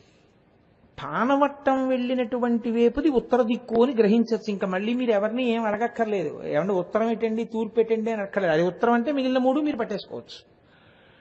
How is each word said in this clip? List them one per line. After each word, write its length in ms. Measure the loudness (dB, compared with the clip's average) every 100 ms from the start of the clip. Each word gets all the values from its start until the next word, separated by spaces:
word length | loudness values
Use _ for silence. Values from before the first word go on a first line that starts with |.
| _ _ _ _ _ _ _ _ _ -14
పానవట్టం 840 | -6 -2 2 2 2 0 0 0 0
వెళ్ళినటువంటి 840 | -2 0 -2 -2 -2 0 0 0
వైపుది 380 | 2 2 2 0
ఉత్తర 320 | 0 0 0
దిక్కు 420 | 2 0 -2 2
అని 120 | 2 4
గ్రహించచ్చు. 540 | 4 4 2 -2 -4
ఇంకా 180 | -4 -2
మళ్ళీ 260 | -2 -2
మీరు 180 | -2 0
ఎవరిని 380 | 0 0 -2 -2
ఏం 140 | 0
అడగక్కర్లేదు, 800 | -2 -2 -4 -2 -2 -2 -4 -6
"ఏమంటే 300 | -4 -2 0
ఉత్తరం 360 | 0 0 0 0
ఏంటండి, 360 | 0 -2 -2 -4
తూర్పు 340 | -4 -4 0
ఏంటండి?" 320 | 0 0 -2
అని 100 | -4
అడగక్కర్లేదు. 320 | -4 -2 2
అది 100 | 2
ఉత్తరం 300 | 2 2 2
అంటే 180 | 2 2
మిగిలిన 260 | -2 0 2
మూడు 240 | 2 2
మీరు 160 | 0 -4
పట్టేసుకోవచ్చు. 760 | -4 -8 -10 -14 -14 -20 -20 _ _ _ _ _ _ _